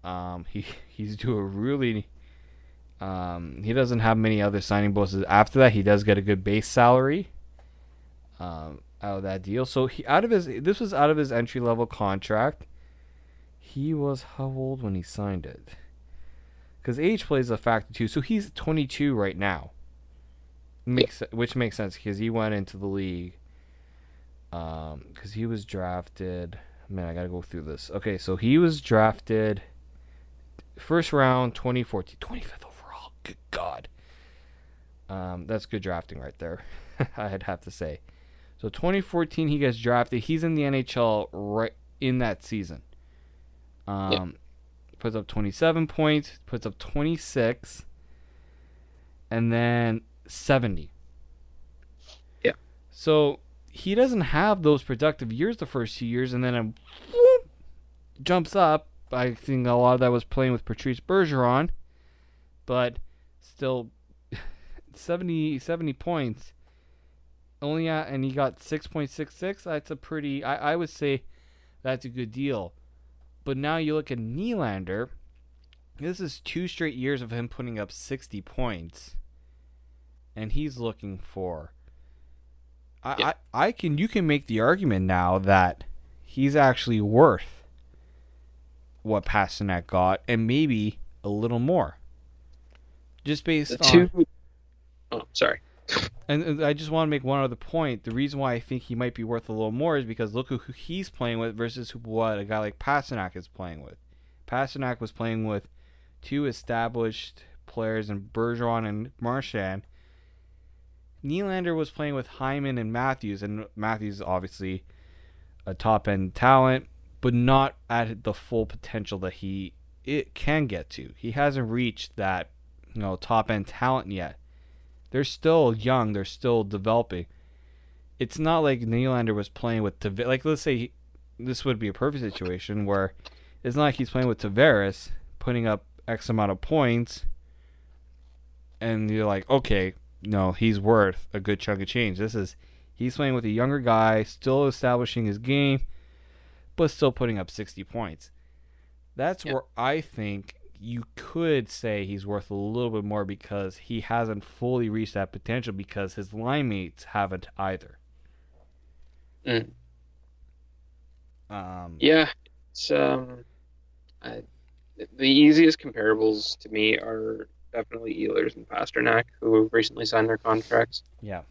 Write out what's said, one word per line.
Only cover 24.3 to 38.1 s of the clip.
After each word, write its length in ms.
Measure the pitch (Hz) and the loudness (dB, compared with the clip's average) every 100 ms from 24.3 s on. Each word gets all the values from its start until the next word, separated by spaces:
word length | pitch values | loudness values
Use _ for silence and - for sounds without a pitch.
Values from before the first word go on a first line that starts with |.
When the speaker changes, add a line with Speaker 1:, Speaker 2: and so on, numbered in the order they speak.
| - - | -20 -14
Speaker 1:
um, 540 | 85 80 80 78 73 - | -10 -8 -8 -10 -14 -16
'cause 200 | - 98 | -18 -12
he 120 | 107 113 | -6 -4
was 180 | 110 | -4
drafted. 960 | 101 98 90 90 92 - 92 90 87 98 - - - | -6 -6 -4 -6 -10 -10 -8 -8 -10 -12 -18 -20 -10
Man, 180 | 95 87 | -8 -6
I 60 | |
gotta 160 | 82 87 | -6 -6
go 120 | 87 | -8
through 200 | - 87 | -10 -10
this. 280 | 76 71 - | -10 -12 -8
Okay, 260 | 98 110 95 | -6 -4 -4
so 180 | - 92 | -4 0
he 220 | 110 151 | 4 6
was 240 | 170 151 | 6 2
drafted 800 | - 110 110 104 - 110 107 98 - - - - - - - - - - - - | 4 6 6 2 -2 0 0 -2 -8 -20 -20 -20 -20 -20 -20 -20 -20 -20 -20 -20
first 360 | - 165 160 | 0 0 2
round, 420 | 147 131 127 127 - | 4 4 4 0 -2
twenty 280 | 127 123 | -2 -2
fourteen, 340 | 117 101 90 - | -2 -6 -8 -14
twenty-fifth 460 | - - - - - | -10 -10 -10 -14 -20
overall. 480 | - - - - - | -20 -20 -18 -20 -18
Good 140 | - - - | -18 -18 -10
God. 360 | - 85 64 - - - - - - - - - - - - - | -8 -6 -10 -14 -20 -20 -20 -20 -20 -20 -20 -20 -20 -20 -20 -12
Um, 380 | 95 90 90 78 | -8 -8 -8 -4
that's 200 | 110 - | -6 -4
good 180 | 107 | -6
drafting 360 | 95 85 - 67 | -4 -6 -8 -14
right 180 | 67 - | -14 -12
there, 240 | 82 85 - - - | -10 -10 -12 -16 -16
<laughs> 260 | - - - | -4 -4 -4
I'd 280 | 104 95 | -8 -6
have 180 | - 92 | -8 -10
to 100 | - | -10
say. 300 | - 80 73 - | -10 -10 -10 -18